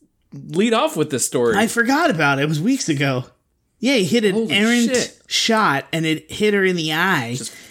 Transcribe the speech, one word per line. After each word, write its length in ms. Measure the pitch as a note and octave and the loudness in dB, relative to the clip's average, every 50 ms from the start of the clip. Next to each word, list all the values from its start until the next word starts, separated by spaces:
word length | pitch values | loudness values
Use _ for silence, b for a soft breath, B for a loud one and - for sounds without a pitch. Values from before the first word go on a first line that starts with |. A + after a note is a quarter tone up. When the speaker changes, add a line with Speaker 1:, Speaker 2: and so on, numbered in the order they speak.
| _ _ _ _ _ _ | _ _ _ _ _ _
Speaker 1:
lead 400 | - C#3 C3+ D3 D3 E3+ G#3+ A#3+ | -18 -18 -14 -6 -2 0 0 2
off 240 | A3 A3+ C#4+ D#4 - | 2 0 0 0 0
with 140 | D#3+ D3+ D3+ | -2 -2 -2
this 160 | C#3+ A#2 - | -2 -4 -4
story? 300 | - - C3 A#2+ A#2 A2+ | -2 -2 0 2 2 2
Speaker 2:
I 100 | G3+ A3+ | 2 0
forgot 440 | G#3 - A#3 A#3 A3+ C4+ D4+ F4 D#4+ | 0 0 0 0 2 2 2 2 2
about 280 | G#3 D#3 D3+ C#3 C#3 C3+ | 2 2 2 2 2 2
it. 40 | C#3+ | 0
It 40 | D#3 | 0
was 120 | D#3+ D3 | 0 0
weeks 280 | E3 A#3 C4+ C4 - - | 0 0 0 0 -2 -2
ago. 380 | D#3 C#3 D3 C#3 C3 B2 B2 - _ _ _ _ _ _ _ _ _ _ | -2 0 0 0 0 -2 -4 -8 _ _ _ _ _ _ _ _ _ _
Yeah, 160 | A3 G#3+ C#4 | -2 0 2
he 80 | A#3 F#3 | 2 2
hit 200 | C#3+ E3 A#3 G#3+ | 2 2 2 2
an 80 | G3+ | 2
Speaker 1:
Holy 200 | F#3 A3 A3+ G#3 F#3 | 2 0 -2 0 0
Speaker 2:
errant 420 | G3 G#3+ A3+ A#3+ A#3+ A#3+ A3+ B3+ | 2 2 2 2 2 2 2 0
Speaker 1:
shit. 240 | A#3+ D#3 - - - _ | 0 -2 -4 -8 -16 _
Speaker 2:
shot, 600 | - - - - - A3+ A3 G#3 F3 C#3+ C#3 - - | -6 -4 -2 0 0 2 2 2 2 0 -2 -4 -4
and 140 | - D#3+ D#3+ | -4 -2 -2
it 240 | D#3+ D#3 D#3 - - | -2 -2 -4 -6 -10
hit 240 | - - G#3 G#3+ G3+ | -4 -2 0 2 2
her 100 | G3+ F#3+ | 2 2
in 120 | F#3 F3+ | 0 0
the 180 | F3 D#3 D#3 D#3 | 0 -2 -2 -2
eye. 400 | D#3+ F3 F#3+ F#3 D3 A#2+ A#2 B2 | 0 0 0 0 0 -2 -4 -6
Speaker 1:
Just 160 | B2 A2+ B B B B B | -6 -8 B B B B B